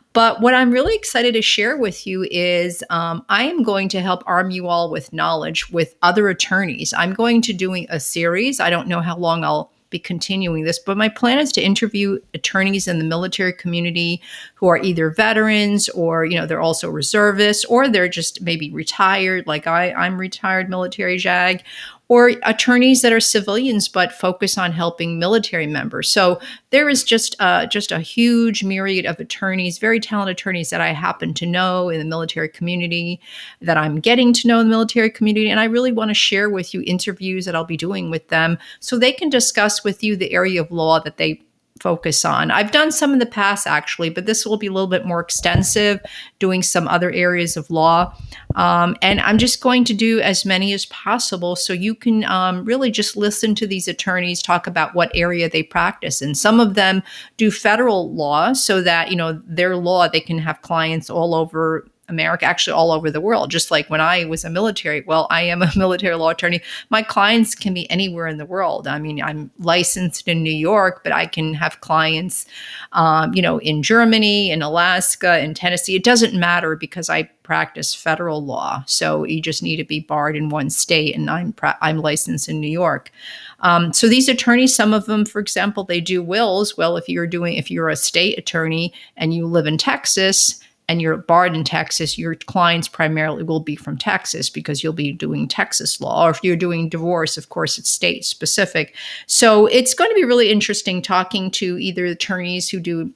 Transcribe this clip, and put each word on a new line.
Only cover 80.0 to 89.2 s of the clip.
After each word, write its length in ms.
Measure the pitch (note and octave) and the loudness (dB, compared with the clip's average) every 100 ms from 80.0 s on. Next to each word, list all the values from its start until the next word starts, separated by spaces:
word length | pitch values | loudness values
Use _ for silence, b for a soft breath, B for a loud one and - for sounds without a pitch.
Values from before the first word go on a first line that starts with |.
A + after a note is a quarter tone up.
| - D3+ D3+ D3+ | -4 -2 -2 -2
in 100 | D3+ | -4
one 220 | D3+ C3+ | -2 -4
state, 440 | - - D#3+ D#3 | -4 0 2 0
and 160 | - D3 | -2 -4
I'm 220 | D#3+ F3 | -4 -6
pra-, 260 | - D3 - | -4 -4 -2
I'm 160 | D#3 D#3 | -2 0
licensed 500 | D#3+ D#3 - D#3 - | -2 -2 -4 -6 -4
in 140 | D#3 | -4
New 80 | D3+ | -4
York. 420 | E3 E3+ C#3 - B B B B B | -2 0 -2 -8 B B B B B
Um, 320 | F3+ E3+ E3+ | 2 4 2
so 160 | - A3+ | 2 4
these 220 | B3+ C4 | 6 4
attorneys, 440 | B3 - A#3+ C4 | 2 2 4 4
some 200 | - G#3+ | 4 2
of 140 | G#3+ G#3 | 2 0
them, 180 | G#3+ G#3 | -2 0
for 140 | G#3 | -2
example, 440 | G3 F#3 G3+ G#3 | -4 -2 -2 -2
they 160 | F3+ F3 | -4 -4
do 240 | E3+ F3+ | -2 -4
wills. 540 | E3+ G3+ A3+ F#3+ G#3 - | -2 0 2 2 0 0
Well, 180 | E3 E3+ | 0 0
if 140 | E3+ | -4
you're 180 | F3+ E3+ | -4 -4
doing, 280 | F3 F3 D3+ | -2 -2 -4
if 140 | - | -4
you're 200 | E3+ D#3+ | -4 -2
a 80 | C#3+ | -2
state 400 | - D#3+ F#3 - | -2 0 0 -2
attorney 560 | - E3 D#3+ D#3+ F3 B B | -4 -4 -2 -2 -4 B B
and 160 | - | -6